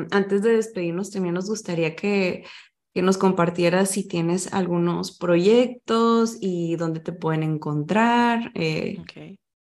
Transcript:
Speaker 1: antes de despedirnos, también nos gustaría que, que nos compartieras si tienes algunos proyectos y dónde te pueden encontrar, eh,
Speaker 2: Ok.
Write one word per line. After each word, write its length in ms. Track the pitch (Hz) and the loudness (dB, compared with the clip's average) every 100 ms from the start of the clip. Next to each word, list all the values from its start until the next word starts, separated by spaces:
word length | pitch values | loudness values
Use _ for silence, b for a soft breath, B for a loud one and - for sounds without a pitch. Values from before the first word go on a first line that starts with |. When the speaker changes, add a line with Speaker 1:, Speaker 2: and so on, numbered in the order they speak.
| 165 | 0
Speaker 1:
antes 300 | 202 196 202 | 0 2 2
de 120 | 220 | 2
despedirnos, 560 | 226 220 196 170 170 202 | 2 0 -4 -4 -4 -6
también 240 | 202 175 | -4 -2
nos 140 | 175 190 | -2 -4
gustaría 480 | 214 202 170 160 160 | -6 -4 -2 -2 -2
que, 480 | 208 202 180 - B B B _ _ | 0 0 0 -4 B B B _ _
que 80 | 190 | 0
nos 160 | 185 190 | 2 4
compartieras 720 | 190 185 170 175 175 180 196 | 2 4 2 2 2 4 2
si 160 | 202 190 | -2 -4
tienes 460 | 175 165 180 185 | -2 0 -2 -2
algunos 680 | 196 175 175 175 170 185 - | -2 0 0 0 -2 -6 -4
proyectos 1200 | 175 170 190 240 247 247 - 226 233 226 226 226 | 2 4 6 6 4 -2 -2 2 4 4 2 -2
y 360 | 196 175 170 165 | -4 -2 -2 -2
dónde 240 | 165 160 | -2 -4
te 120 | 160 | -8
pueden 300 | 170 160 156 | -6 -2 0
encontrar, 1120 | 156 151 151 147 151 202 233 240 240 233 233 | 0 -2 -2 -4 0 2 4 4 2 0 -4
eh, 440 | - 160 160 - - | -4 -4 -2 -6 -8
Speaker 2:
Ok. 360 | 165 156 156 196 _ _ | -14 -18 -18 -20 _ _